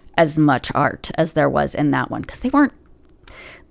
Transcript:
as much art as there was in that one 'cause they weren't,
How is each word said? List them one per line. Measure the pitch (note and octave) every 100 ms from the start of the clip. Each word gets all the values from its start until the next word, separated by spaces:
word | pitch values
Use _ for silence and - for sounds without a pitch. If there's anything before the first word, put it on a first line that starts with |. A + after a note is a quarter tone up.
| - -
as | D#3+ D#3
much | D3 B2 - -
art | C#3+ - - -
as | D3
there | D#3 C#3+
was | C#3 C#3+
in | - D3
that | C3 B2
one | A2+
'cause | - -
they | B3+
weren't, | C#4 C#4+ - _ - _ _ - - - - _